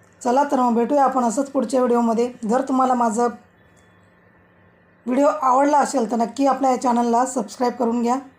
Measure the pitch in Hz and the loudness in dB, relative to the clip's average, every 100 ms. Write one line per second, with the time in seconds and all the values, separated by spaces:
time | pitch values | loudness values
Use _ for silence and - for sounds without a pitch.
0 | _ _ 247 254 285 269 247 233 233 294 | _ _ -2 0 2 0 0 0 0 2
1 | 269 262 240 220 277 269 226 262 247 240 | 2 0 -2 -2 -2 -4 -2 0 2 2
2 | 233 220 240 240 214 247 277 254 254 247 | 0 0 -2 -4 -2 -2 0 0 0 2
3 | 233 214 240 233 _ _ _ _ _ _ | 0 0 -2 -4 _ _ _ _ _ _
4 | _ _ _ _ _ _ _ _ _ _ | _ _ _ _ _ _ _ _ _ _
5 | - 254 285 - 262 254 285 294 254 269 | -4 2 2 2 2 2 4 2 2 -2
6 | 220 226 233 - 277 262 269 247 262 233 | -2 -2 -2 0 0 2 0 0 0 0
7 | 240 233 262 262 208 - 247 240 233 240 | 2 0 0 -4 -8 -4 -4 -2 -2 0
8 | 233 262 269 | -2 -2 -6